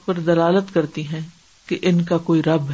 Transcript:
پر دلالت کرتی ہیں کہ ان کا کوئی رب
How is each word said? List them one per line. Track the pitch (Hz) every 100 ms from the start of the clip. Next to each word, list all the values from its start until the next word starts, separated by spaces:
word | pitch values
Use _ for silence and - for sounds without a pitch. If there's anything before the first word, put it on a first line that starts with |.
| -
پر |
دلالت | 175 170 165 165 190 196
کرتی | 170 151 156 151
ہیں | 160 165 - _ _ -
کہ | -
ان | 185 175
کا | 170 170
کوئی | 170 165
رب | 156 160 139